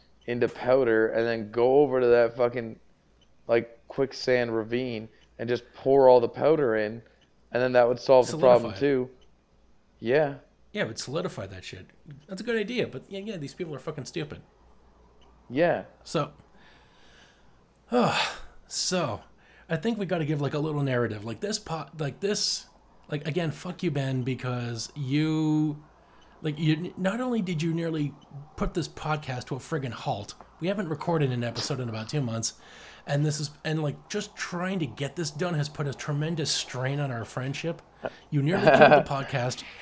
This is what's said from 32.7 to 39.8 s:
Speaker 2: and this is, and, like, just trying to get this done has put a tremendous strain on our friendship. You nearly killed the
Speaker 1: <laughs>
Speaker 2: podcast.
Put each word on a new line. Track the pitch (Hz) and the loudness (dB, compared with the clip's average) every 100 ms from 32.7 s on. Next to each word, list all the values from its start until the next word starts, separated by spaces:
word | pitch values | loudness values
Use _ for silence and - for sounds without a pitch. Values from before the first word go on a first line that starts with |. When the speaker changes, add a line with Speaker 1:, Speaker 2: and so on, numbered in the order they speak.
| - - - - | -20 -20 -16 -4
Speaker 2:
and | 143 151 | 0 0
this | 147 | -2
is, | 151 - 160 | -6 -8 -4
and, | 156 | -2
like, | 147 143 - | -2 -6 -8
just | 208 208 - | -8 -8 -10
trying | - 175 185 196 | -8 -6 -4 -2
to | 143 | -4
get | 107 139 175 | -4 -6 -4
this | 156 | -6
done | 147 175 156 | -4 -2 0
has | 147 | -2
put | - 143 | -2 -6
a | |
tremendous | 123 - 143 151 165 147 | -4 -4 -2 -2 -2 -2
strain | - - 127 131 143 | -2 -4 -4 -4 -2
on | 143 | -4
our | 117 107 | -6 -8
friendship. | - 131 139 165 165 - - - - - | -6 -6 -4 -6 -6 -12 -10 -10 -10 -4
You | 147 | 0
nearly | 139 196 156 | 2 4 8
killed | 139 143 | 10 10
the | 147 | 10
Speaker 1:
<laughs> | - | 6
Speaker 2:
podcast. | 139 135 139 123 - - - | -2 -4 -2 -2 -4 -10 -16